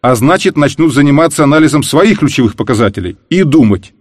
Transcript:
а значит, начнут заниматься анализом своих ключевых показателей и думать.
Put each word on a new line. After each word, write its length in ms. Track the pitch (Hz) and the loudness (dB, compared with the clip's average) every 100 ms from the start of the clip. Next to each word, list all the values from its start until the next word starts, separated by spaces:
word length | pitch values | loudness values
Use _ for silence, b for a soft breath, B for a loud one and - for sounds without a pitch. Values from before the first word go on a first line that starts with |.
а 140 | 123 123 | 0 0
значит, 420 | 131 190 190 151 | 0 0 -2 -2
начнут 360 | 143 - 160 | -4 0 -2
заниматься 500 | 127 147 143 165 - | 2 2 2 0 0
анализом 400 | 143 151 156 147 | 0 2 2 0
своих 360 | 139 151 202 214 | -2 0 0 0
ключевых 360 | 147 - 117 - | -2 0 -2 -4
показателей 640 | 113 110 107 98 90 - _ | -4 -2 -2 -2 -10 -12 _
и 140 | 175 | -2
думать. 500 | 165 220 110 95 - _ | 2 2 2 0 -6 _